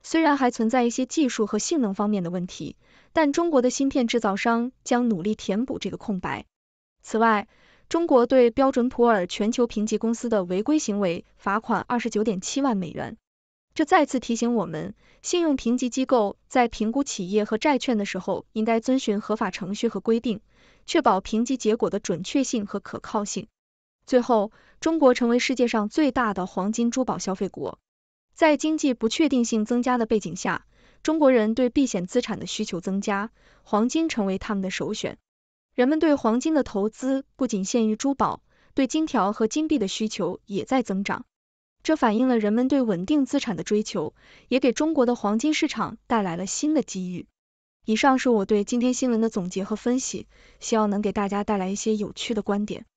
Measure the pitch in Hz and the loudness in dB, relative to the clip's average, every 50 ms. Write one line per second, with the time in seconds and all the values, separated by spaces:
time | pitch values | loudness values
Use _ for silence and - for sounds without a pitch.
0 | _ - - 330 320 294 285 277 269 247 233 - 220 226 247 254 240 240 - - | _ 0 0 2 4 4 4 4 2 0 0 0 0 0 2 2 0 0 0 -2
1 | 254 - - 320 302 240 - - 214 202 - 214 - - 349 302 240 196 196 - | -4 -2 0 0 0 0 2 -2 -2 -2 -2 -4 -2 0 0 0 0 0 0 -2
2 | 208 208 214 196 175 165 180 185 175 185 - - 160 - - _ _ _ _ - | -2 0 0 -2 -2 -4 -4 -6 -6 -8 -10 -12 -12 -12 -12 _ _ _ _ -20
3 | _ _ _ 330 320 285 277 - 339 349 311 254 233 254 - - 269 269 - 285 | _ _ _ 2 2 2 2 2 0 4 4 4 4 4 0 0 -2 0 2 0
4 | 240 226 - 233 226 208 196 202 - 233 233 233 233 254 _ _ _ - 277 240 | 0 2 0 0 0 0 -2 0 0 0 0 0 -2 -4 _ _ _ 0 0 2
5 | 247 233 214 165 170 208 214 - - - 190 208 262 - - 175 - 190 - - | 2 0 0 0 -2 -4 -4 -4 -4 -4 -2 -2 -2 -4 -6 -6 -6 -8 -8 -8
6 | - - 202 180 - - 135 - - _ _ _ _ _ _ _ _ _ _ _ | -6 -6 -6 -4 -4 -6 -8 -8 -12 _ _ _ _ _ _ _ _ _ _ _
7 | _ - - 220 226 226 220 208 214 _ _ _ _ _ _ _ _ _ - 330 | _ -4 0 2 4 4 4 2 -2 _ _ _ _ _ _ _ _ _ 0 0
8 | 339 330 294 247 240 240 269 262 247 233 226 - 269 269 262 247 233 254 - - | 4 6 6 6 6 6 6 6 6 6 4 4 2 2 4 2 0 0 2 2
9 | 240 240 226 196 180 185 - - 208 220 247 - 240 233 - 208 208 220 214 208 | 4 4 4 2 0 -4 -4 -2 -2 -2 2 0 0 0 0 -4 -2 -2 -2 -2
10 | - 226 233 - - 240 226 202 180 175 180 190 220 285 302 311 - - 202 202 | 0 -2 -2 -2 -2 0 0 0 0 0 -2 -2 0 2 0 0 0 -2 -2 0
11 | 202 175 165 - - _ _ _ - 202 196 220 - - 226 180 - _ 247 240 | 0 -2 -2 -4 -8 _ _ _ -4 -4 -4 -4 -2 -2 -2 -2 0 _ -4 -2
12 | - 233 - 208 220 233 190 190 - - - 277 277 269 226 190 180 151 - - | -2 -2 -2 0 0 0 -2 -4 -6 -4 -2 0 0 0 0 -2 -4 -6 -8 -10
13 | - - 220 _ _ _ _ _ _ _ _ _ _ _ _ - 320 - 370 359 | -10 -10 -12 _ _ _ _ _ _ _ _ _ _ _ _ -2 2 4 4 4
14 | 294 - - 247 - - 262 - 233 233 240 220 175 165 160 156 165 196 - _ | 4 2 0 -6 -2 -4 -4 -2 0 0 0 -2 -2 -4 -6 -8 -10 -10 -12 _
15 | _ _ _ _ - - - 349 339 311 277 254 - 226 240 247 262 240 - 269 | _ _ _ _ -6 -2 0 0 2 2 0 0 0 -2 0 0 -2 -2 -2 -4
16 | 262 - 277 240 208 196 - _ _ _ - 262 240 233 - - 214 214 240 277 | 0 2 2 2 2 0 -4 _ _ _ 2 2 2 2 0 -2 -4 -2 -2 -2
17 | 277 - - - 180 175 202 214 208 - 220 214 - 302 277 240 - - 240 208 | -4 -4 -6 -8 -6 -2 0 0 0 0 -4 0 2 0 0 2 0 0 0 -2
18 | 202 - - 185 - - 185 - - _ _ 220 220 226 226 226 - - 254 262 | -2 -4 -6 -6 -4 -4 -6 -6 -6 _ _ -4 0 0 0 0 2 0 0 0
19 | - - 202 208 - - 208 - 233 185 - - 190 180 202 - - 233 - 196 | 0 -2 -2 -2 -2 -4 -2 -2 -2 -6 -4 -8 -8 -8 -6 -2 -2 -2 -2 -2
20 | _ - 226 233 - 254 202 - _ _ _ _ _ _ _ _ _ - - 339 | _ 0 0 0 0 -4 -6 -6 _ _ _ _ _ _ _ _ _ 0 0 4
21 | 277 240 196 185 - - - 214 240 - 269 - - 214 214 240 - 170 - 208 | 4 4 2 2 0 -2 -2 -2 0 0 -2 0 0 0 2 2 0 -2 -2 -4
22 | - - 180 160 190 - - 285 254 - - 226 202 - - - _ - - - | -4 -4 -4 -4 -6 -2 0 0 0 0 -2 -4 -4 -4 -8 -10 _ -10 -12 -12
23 | - - - 190 208 - - - - _ _ _ _ _ _ _ _ _ _ _ | -10 -4 -4 -4 -4 -4 -6 -8 -10 _ _ _ _ _ _ _ _ _ _ _
24 | _ - 262 247 240 - 240 214 196 220 _ _ _ _ _ _ - 320 330 320 | _ 2 2 2 4 4 2 2 2 0 _ _ _ _ _ _ -2 0 2 6
25 | 294 254 247 - 247 233 240 247 - - 262 - 247 233 - 220 208 214 - - | 6 6 6 6 2 2 2 2 2 0 0 0 0 2 2 -2 -2 0 0 2
26 | 302 269 254 269 240 214 190 - 180 185 - 202 185 202 220 - 233 240 - 262 | 2 2 2 0 0 0 -2 -2 -6 -4 -4 -2 -2 -2 0 0 0 0 0 -2
27 | 254 247 170 165 - 202 190 - 202 180 - - 143 90 - _ _ _ _ _ | -2 -2 -4 -4 -4 -6 -4 -4 -4 -6 -6 -8 -10 -10 -10 _ _ _ _ _
28 | _ _ _ _ _ _ _ - 339 311 302 285 - 311 320 302 - 277 247 _ | _ _ _ _ _ _ _ 2 4 4 4 4 2 -2 -2 0 0 0 0 _
29 | 220 226 - - 330 277 277 247 233 - 233 220 214 - 247 247 240 269 247 240 | -2 -4 2 2 2 2 4 2 0 0 0 -2 0 0 0 0 0 0 0 0
30 | 226 220 233 214 - 180 165 - - 202 170 - - _ _ _ _ _ _ _ | 0 0 0 -2 -2 -4 -10 -6 -4 -4 -4 -6 -8 _ _ _ _ _ _ _
31 | - - 311 330 294 262 262 233 214 214 226 269 254 247 _ 294 269 247 - 185 | -2 0 2 6 6 6 6 6 4 2 2 2 0 2 _ 2 0 2 0 -4
32 | 180 - - 247 240 - 208 - - - - - 214 - - 170 - 202 190 196 | -6 -2 -2 -2 -2 -2 -6 -8 -6 -8 -6 -6 -6 -6 -6 -6 -4 -4 -4 -2
33 | 196 214 202 196 208 226 _ _ _ _ _ _ _ - - 202 226 247 - 320 | -2 -2 -2 -2 -4 -8 _ _ _ _ _ _ _ -2 0 2 2 2 2 0
34 | 330 320 - - 196 196 190 190 - - 208 196 190 185 - - 160 165 214 - | -2 0 -2 -2 -2 -2 -2 -4 -4 -4 -4 -4 -4 -4 -4 -6 -6 -6 -6 -6
35 | - - - _ _ _ _ _ _ _ _ _ _ _ _ - 247 262 311 320 | -8 -10 -10 _ _ _ _ _ _ _ _ _ _ _ _ 2 2 2 4 4
36 | 339 320 294 269 - 220 220 247 - 330 320 285 254 - - 196 196 220 - - | 4 4 4 4 2 0 0 2 0 2 2 2 0 0 -2 -2 -2 -2 -4 -4
37 | 254 262 269 269 - _ _ - 269 226 214 190 190 - - 240 220 220 214 220 | -2 -2 -2 -2 -4 _ _ -4 -4 -2 -2 -4 -4 -2 0 0 2 0 0 0
38 | - 277 277 - 214 160 - - _ _ _ _ _ _ _ - 269 240 - 311 | -2 -2 0 0 0 -2 -2 -6 _ _ _ _ _ _ _ 0 0 0 0 -2
39 | 320 311 - 226 185 202 220 - 226 220 - 302 311 311 311 254 202 190 - - | -2 0 0 0 0 0 0 0 -2 0 0 -2 0 0 0 0 0 -2 -2 -4
40 | 220 214 - - 190 175 - - _ - 202 185 - - 262 262 233 - 190 190 | -4 -4 -4 -4 -4 -4 -4 -8 _ -6 -6 -6 -2 0 0 0 0 0 -4 -4
41 | 196 - - - - _ _ _ _ _ _ _ _ _ _ _ - - 311 294 | -2 -4 -6 -6 -8 _ _ _ _ _ _ _ _ _ _ _ 0 0 2 4
42 | - 226 202 226 254 262 247 226 208 208 214 233 254 262 294 277 254 220 190 170 | 4 2 2 2 2 2 2 2 2 2 2 2 2 2 2 2 2 2 0 -2
43 | 185 196 302 302 269 - - 277 - 240 190 156 165 - 208 208 214 - - 185 | 0 0 2 0 2 2 0 -2 -2 -2 -6 -6 -2 -2 0 -2 -2 -2 -4 -6
44 | 156 - _ _ _ - - - _ _ 240 262 269 254 226 - 302 320 320 294 | -6 -6 _ _ _ -20 -20 -20 _ _ 0 2 4 2 2 2 0 0 2 2
45 | 240 233 240 - - 202 214 233 277 311 302 - 330 277 - 220 196 - - - | 2 2 2 0 0 -2 0 0 0 0 0 0 -2 -2 -2 -4 -6 -6 -8 -14
46 | _ _ 247 226 196 185 165 175 185 196 - - 294 302 311 294 - - - 190 | _ _ -2 0 0 -2 -4 -6 -6 -6 -6 -2 -2 0 0 0 0 -2 -8 -8
47 | 185 180 180 170 - _ _ _ _ _ _ _ _ _ _ _ _ - 220 220 | -8 -8 -8 -10 -12 _ _ _ _ _ _ _ _ _ _ _ _ -2 0 4
48 | - 277 262 254 - 262 233 214 196 - 220 202 202 - 247 240 233 254 247 - | 4 4 4 4 2 2 2 2 2 2 0 0 0 0 -2 0 0 0 0 0
49 | 269 254 233 220 226 226 - 214 175 185 - 190 196 - 214 - - 240 247 262 | 0 0 0 0 0 0 -2 -4 -6 -4 -6 -6 -4 -4 -6 -4 -2 -2 -2 0
50 | - - - - - _ _ _ - - _ _ - - 233 220 214 208 196 202 | -2 -6 -8 -10 -12 _ _ _ -20 -20 _ _ -4 -2 0 2 2 0 0 -2
51 | 214 202 190 214 202 196 202 202 202 - 214 196 185 185 196 208 - 220 220 208 | -2 -2 -2 -2 -2 -2 -2 -4 -2 -2 -2 -2 -2 -4 -6 -4 -2 -2 -2 -2
52 | 208 - - - - - 233 214 196 - 202 208 208 208 208 - 226 _ _ | -2 -8 -8 -10 -6 -4 -4 -4 -2 -2 -2 -2 -2 -4 -6 -12 -12 _ _